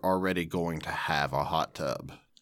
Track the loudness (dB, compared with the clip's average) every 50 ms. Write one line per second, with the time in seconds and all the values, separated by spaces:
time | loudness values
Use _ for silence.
0 | 4 2 2 4 4 2 2 2 0 0 0 0 0 0 -2 -4 -4 -6 -6 -4
1 | -2 0 2 2 2 2 2 0 0 2 2 0 0 0 -2 -4 -4 -4 -4 -4
2 | -6 -12 -14 -16 _ _ _ -12